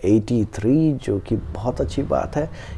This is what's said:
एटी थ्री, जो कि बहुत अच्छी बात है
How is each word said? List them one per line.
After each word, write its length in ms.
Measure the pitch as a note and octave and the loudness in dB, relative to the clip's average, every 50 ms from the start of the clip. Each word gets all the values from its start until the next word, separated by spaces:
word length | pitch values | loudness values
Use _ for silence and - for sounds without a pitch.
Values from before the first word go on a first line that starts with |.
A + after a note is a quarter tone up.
| - | 2
एटी 400 | F#2 G#2 A2 G#2 - B2 A#2 G#2 - - | 4 4 4 4 4 2 2 2 0 -2
थ्री, 380 | - G#2 A2+ C3+ D#3 D#3+ D#3 C#3+ | -2 2 4 4 4 4 4 2
जो 260 | B2+ - - G2+ G2 | 0 -2 -2 -2 -2
कि 180 | - - - | -2 -2 -2
बहुत 440 | - - - - - - B2+ B2 - | -2 -2 -6 -8 -6 -4 -4 -2 -2
अच्छी 220 | - - - - - | -4 -4 -2 -4 -2
बात 340 | - - - - - - | 0 0 0 -2 -2 -2
है 120 | D3+ D3+ - - - - - - | -4 -4 -4 -6 -12 -12 -12 -10